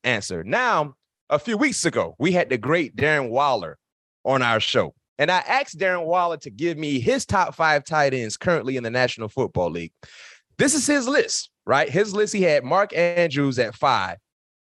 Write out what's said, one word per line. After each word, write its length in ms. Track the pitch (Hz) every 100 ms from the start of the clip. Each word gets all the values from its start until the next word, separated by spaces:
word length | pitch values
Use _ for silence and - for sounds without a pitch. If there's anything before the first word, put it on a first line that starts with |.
answer. 400 | 123 110 - 87
Now, 520 | 92 214 247 180 147 - _ _ -
a 100 | 147
few 180 | - 208
weeks 260 | 285 202 165
ago, 300 | 117 85 -
we 120 | 165
had 180 | 175 -
the 80 | 127
great 380 | 120 170 131 110
Darren 340 | 147 151 123
Waller 480 | 123 143 117 80 71 _ _ _ _
on 180 | - 131
our 180 | 120 113
show. 340 | - 123 80 _ _ -
And 140 | 151
I 80 | 180
asked 380 | - 262 285 156
Darren 260 | 190 180 165
Waller 320 | 180 175 156
to 120 | 135
give 260 | 101 170 151
me 220 | 151 135
his 260 | 120 254 -
top 300 | 196 165 -
five 280 | 160 147
tight 300 | - 156 139
ends 240 | 131 110 -
currently 400 | 185 160 123 131
in 60 |
the 60 | 117
National 380 | 123 127 - 107
Football 420 | 131 104 95 87
League. 220 | 85 82 _ - - - - _ -
This 160 | 269 302
is 100 | 285
his 220 | 285 240
list, 420 | 285 - - - _ -
right? 240 | 135 156
His 240 | 156 214
list, 200 | 196 208
he 100 | 208
had 200 | 175 147
Mark 320 | 127 180 202 156
Andrews 640 | 175 175 170 139 139 127
at 160 | 117 -
five, 420 | 143 113 92 85 _ _ _ _